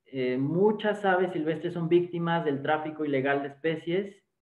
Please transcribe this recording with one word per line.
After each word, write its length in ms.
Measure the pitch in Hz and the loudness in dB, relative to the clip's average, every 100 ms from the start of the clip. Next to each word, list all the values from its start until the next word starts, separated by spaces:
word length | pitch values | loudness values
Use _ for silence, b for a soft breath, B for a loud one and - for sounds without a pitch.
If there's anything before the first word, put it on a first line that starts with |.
| _ | _
Eh, 320 | 135 127 127 | -4 -2 0
muchas 680 | 143 170 214 208 208 202 | 0 4 4 4 -2 0
aves 280 | 196 180 180 | 2 2 2
silvestres 420 | 160 156 156 170 | 0 -2 -2 -4
son 140 | 170 160 | -4 2
víctimas 560 | 175 175 170 170 170 | 4 4 -2 0 0
del 180 | 156 139 | 0 -2
tráfico 420 | 139 156 156 151 | 0 -2 -2 -6
ilegal 380 | 151 135 139 139 | -2 0 2 0
de 60 | 143 | -2
especies, 720 | - 160 160 170 180 202 - _ _ _ | -4 -4 -4 -2 -4 -4 -12 _ _ _